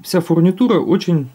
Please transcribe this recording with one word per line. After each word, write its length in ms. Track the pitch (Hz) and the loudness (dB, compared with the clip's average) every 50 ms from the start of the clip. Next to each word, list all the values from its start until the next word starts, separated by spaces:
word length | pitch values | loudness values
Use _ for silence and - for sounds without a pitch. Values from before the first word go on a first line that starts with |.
вся 180 | - - - 175 | -10 -4 -2 -2
фурнитура 600 | 170 - 165 170 165 185 185 - 254 254 214 156 | 0 0 2 2 2 2 2 2 0 0 2 0
очень 500 | - - 175 190 - 180 170 151 131 127 | 0 0 -2 -2 0 -2 -2 -2 -2 -6